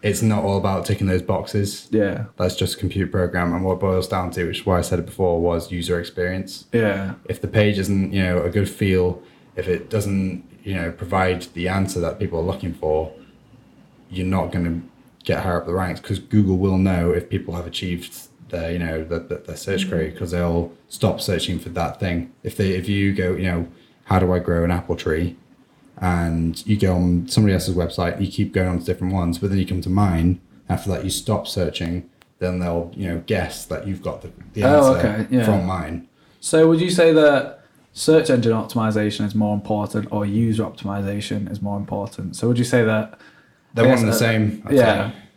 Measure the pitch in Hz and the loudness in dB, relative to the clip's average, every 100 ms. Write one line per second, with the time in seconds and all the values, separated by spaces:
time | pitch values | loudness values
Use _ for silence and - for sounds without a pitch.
0 | 110 98 113 104 98 98 98 95 - 101 | 0 2 2 2 2 0 0 -2 -2 0
1 | 98 92 - 92 - 107 101 - - 110 | 2 0 0 -2 0 -2 -2 -4 -2 0
2 | 101 - 107 - 92 - 90 - 92 101 | 2 -2 -8 -2 -2 0 -4 -2 -4 -2
3 | 90 98 87 90 87 85 95 92 98 92 | -2 0 0 0 0 0 0 0 2 0
4 | 92 98 87 90 85 - - 87 85 90 | 0 -2 -2 -4 -4 -4 0 2 2 -2
5 | 85 - 92 85 85 85 - 87 85 87 | -4 -2 0 2 2 0 -2 -6 -2 -2
6 | 85 - 90 92 92 - - 117 107 98 | -4 -4 -4 -4 -6 -12 -4 0 0 0
7 | 95 95 - - 98 110 104 101 95 98 | -6 -10 -8 -6 0 2 4 2 0 0
8 | 95 98 92 90 87 104 95 - 101 92 | 0 0 2 2 0 0 -2 0 2 4
9 | 90 87 - - - - 92 87 - 107 | 2 -2 -12 -20 -16 -10 -4 -4 -2 -4
10 | 101 98 95 90 - - - 95 85 - | 0 -2 -2 -4 -12 -16 -8 -6 -6 -8
11 | 92 95 92 87 - 85 90 98 95 - | -4 0 0 0 -6 -6 -2 0 0 -2
12 | 82 - 82 82 85 98 92 80 80 78 | -4 -4 -4 -2 -2 -4 -6 -6 -2 -2
13 | 80 - - - _ - _ _ - _ | -2 -10 -20 -20 _ -20 _ _ -20 _
14 | - 90 92 92 85 92 85 85 - _ | -14 -6 -2 0 -2 -2 -2 -4 -8 _
15 | _ _ - 80 82 85 80 90 92 - | _ _ -2 -2 0 -2 -2 -2 -2 -6
16 | - 92 - 107 98 92 95 92 92 90 | -6 -6 0 2 4 4 2 4 4 2
17 | 85 90 - 95 - 85 85 - 92 87 | 2 0 -2 -6 -4 -8 -8 -8 -6 -6
18 | - - - _ - 87 82 87 82 80 | -8 -18 -20 _ -10 -6 -4 -4 -4 -4
19 | 80 82 - 85 - 82 - 95 95 85 | -4 -6 -6 -10 -8 -12 -4 -2 0 -2
20 | 78 - 90 87 87 85 85 - _ - | -2 -4 -4 -2 0 0 -2 -8 _ -2
21 | 104 82 - 87 - 87 - 85 80 - | 0 0 -2 -2 -2 -6 -6 -4 -4 -4
22 | 95 87 85 - 110 - 98 92 90 101 | -4 -4 -6 -10 -12 -2 0 0 0 2
23 | 98 98 90 90 92 87 85 - _ _ | 2 2 -2 0 0 -2 -4 -10 _ _
24 | - 98 90 90 87 85 85 90 - 98 | 0 2 4 2 2 2 2 0 -2 -4
25 | - 78 87 - _ _ _ _ _ - | -2 0 -2 -6 _ _ _ _ _ -6
26 | 90 87 85 82 82 80 - 104 95 90 | -2 0 0 0 -2 -4 -2 2 2 2
27 | 90 87 85 - 104 92 - 90 82 - | 4 2 2 2 4 4 0 -2 -2 -2
28 | 87 87 95 - 101 98 92 87 90 90 | -4 -2 -4 -2 -2 0 0 0 -2 -4
29 | 90 95 87 85 101 98 95 92 85 95 | -2 0 -2 -2 0 0 0 -2 0 2
30 | 101 82 85 92 - - _ 87 - 90 | 2 4 2 0 -4 -20 _ -4 -2 -4
31 | 98 - - 98 - - 85 - 85 87 | -4 -6 -2 -2 -2 -4 -4 -4 -6 -6
32 | - _ _ _ 90 90 87 85 85 - | -8 _ _ _ -4 -2 -2 -4 -6 -8
33 | 92 85 - 104 87 - - - 98 95 | -6 -6 -2 -2 -2 -8 -10 -10 -6 -6
34 | - - - - - 107 123 147 135 127 | -8 -10 -14 -18 -14 0 4 6 6 6
35 | 113 104 107 131 110 98 90 92 78 82 | 2 0 0 2 4 2 0 -4 -6 -8
36 | - _ _ _ - 160 160 165 175 175 | -12 _ _ _ 0 6 6 6 2 4
37 | 165 156 151 139 - - _ _ _ - | 6 8 6 6 0 -10 _ _ _ -6
38 | - 156 156 127 117 110 107 120 110 107 | 4 4 6 2 4 0 0 -2 0 2
39 | 104 104 104 107 104 104 101 107 104 - | 0 0 -2 0 0 0 -2 -2 -2 -4
40 | 107 107 101 104 117 107 104 - 98 98 | -4 -4 -2 0 0 0 -2 -6 -8 -4
41 | 98 101 101 104 101 104 101 101 101 104 | -4 -6 -6 -6 -6 -6 -6 -6 -6 -6
42 | 98 - 98 - 117 120 120 123 110 110 | -6 -8 -10 -2 0 2 2 2 4 2
43 | 107 - - _ _ _ _ - 120 127 | -2 -12 -20 _ _ _ _ 2 4 6
44 | 110 - 113 110 104 - - 135 117 101 | 4 2 2 2 2 -2 2 4 6 4
45 | 104 - - | 0 -6 -20